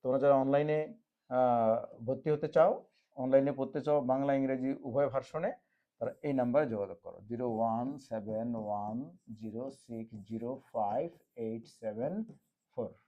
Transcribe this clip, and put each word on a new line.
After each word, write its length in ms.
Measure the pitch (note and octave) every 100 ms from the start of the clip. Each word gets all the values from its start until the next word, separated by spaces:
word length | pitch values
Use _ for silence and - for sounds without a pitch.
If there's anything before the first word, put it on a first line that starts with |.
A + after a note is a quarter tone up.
তোমরা 160 | B2+ C3
যারা 160 | C#3 C#3
অনলাইনে, 360 | C3+ C#3 D3+ D3+ D3+ - _ _ _
আহ, 480 | B2+ B2+ A#2+ A2+ A2+ - - A#2
ভর্তি 240 | C3+ D#3+
হতে 180 | D3 D3+ -
চাও, 160 | F3 B3+ - _ _ -
অনলাইনে 340 | C3 C3+ C#3 C3
পড়তে 200 | C3+ D3+
চাও 160 | C#3+ D3
বাংলা 300 | B2+ C3 C#3
ইংরেজি 360 | C#3 C3+ C3 B2+ C3+ -
উভয় 220 | B2 C#3
ভার্সনে, 420 | C3 - D3+ F2+ - _ _ _ _
তারা 100 | A#2 - D3
এই 60 |
নাম্বারে 320 | C3+ B2 B2+ D3
যোগাযোগ 260 | A2 G2 G2 F2
করো, 120 | F2 G#2
জিরো 160 | A#2+ B2 A2
ওয়ান 300 | A2+ A2+ B2+ C#3+
সেভেন 500 | - A2 G#2 A2 A#2+ A#2
ওয়ান 420 | G#2 G#2 G#2 A2+ D#3 F3 _ G#2+
জিরো 240 | A2 A2 C3 C3+
সিক্স 280 | _ A#2 A2+ A2 G2
জিরো 200 | A2+ A#2+ C3 -
ফাইভ 360 | A#2 G#2 A2+ E3+ - _ -
এইট 280 | A2+ A2+ - -
সেভেন 340 | A2+ G#2+ C3+ G3 A3 - _ _ _
ফোর 180 | - G#2 -